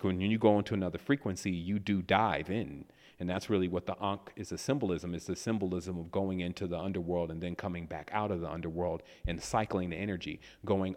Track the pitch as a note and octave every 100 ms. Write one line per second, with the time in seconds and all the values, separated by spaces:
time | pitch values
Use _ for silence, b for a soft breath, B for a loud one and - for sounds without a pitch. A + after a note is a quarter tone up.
0 | G2 F#2 G2 A2 A2 G#2 G2+ G#2 F2+ E2+
1 | - C#3+ G#2+ F2+ G2+ F2+ E2+ G2+ F#2+ G2
2 | F2 F#2+ A2 D2 D#2+ G#2+ D#2 C#2+ - b
3 | b - F2 F2+ - G2+ F2+ F2 - F#2
4 | G2+ G2+ - - G2 F2 - C#3 G#2 E2+
5 | F2 E2+ - F2+ A2+ A2 F#2+ F2+ F2 F2
6 | E2 G2 G2 F#2 F2 - F#2+ E2+ F#2+ F#2
7 | E2+ F2 E2 E2 F2 F2 G2+ F2 E2 D#2+
8 | - G#2+ G#2 F2+ E2 E2 E2+ E2 F2 E2
9 | B B E2+ E2+ - A2+ G#2+ F#2+ F2+ E2
10 | G#2 F2+ D#2 - b b G#2+ G2 F#2